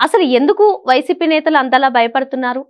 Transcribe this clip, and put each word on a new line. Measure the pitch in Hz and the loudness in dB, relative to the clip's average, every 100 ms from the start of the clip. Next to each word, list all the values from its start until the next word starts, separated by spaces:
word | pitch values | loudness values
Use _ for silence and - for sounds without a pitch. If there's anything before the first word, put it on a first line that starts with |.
అసలు | 302 415 | -2 0
ఎందుకు | 302 247 285 403 415 381 240 | 0 0 0 2 2 0 0
వైసీపీ | 269 294 - 330 | 0 0 -4 0
నేతలు | 311 311 311 | 0 0 0
అంతలా | 262 254 269 | 2 0 2
భయపడుతున్నారు? | 247 240 262 269 262 254 254 277 | 0 0 -2 -6 -6 -6 -8 -10